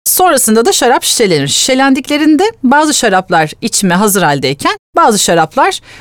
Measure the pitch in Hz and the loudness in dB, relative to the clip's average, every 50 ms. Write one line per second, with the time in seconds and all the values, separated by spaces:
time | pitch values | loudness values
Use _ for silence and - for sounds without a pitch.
0 | - - - - 370 359 302 247 - 226 220 226 233 392 381 - 285 240 262 330 | -6 -4 -2 0 2 2 2 0 0 0 0 2 2 0 0 0 2 0 0 0
1 | - - - - 226 190 165 143 139 139 - - - - 254 254 269 277 262 302 | 0 -2 -2 0 0 0 0 0 -2 -2 -4 -2 -2 0 0 0 2 2 0 0
2 | 262 - 294 294 311 311 311 277 381 453 466 - - 240 277 294 311 302 294 - | -2 -4 -2 0 2 2 2 2 0 -2 -2 -2 -2 0 2 2 2 0 0 -2
3 | 262 214 185 185 180 - 175 165 156 151 - - - 220 - - 202 180 170 185 | 0 0 0 0 -2 0 0 0 0 -2 -4 -8 -8 -6 -4 -2 0 0 0 2
4 | 214 208 190 202 175 147 143 139 - 127 143 - - 349 415 - _ _ - 339 | 0 0 0 0 0 0 0 -2 -4 -6 -6 -4 -4 -4 -4 -6 _ _ -2 0
5 | 330 262 208 190 - 214 175 165 170 - - 262 320 392 370 - - - - - | 2 2 2 0 0 0 0 0 0 0 0 0 0 0 -2 -4 -10 -18 -20 -10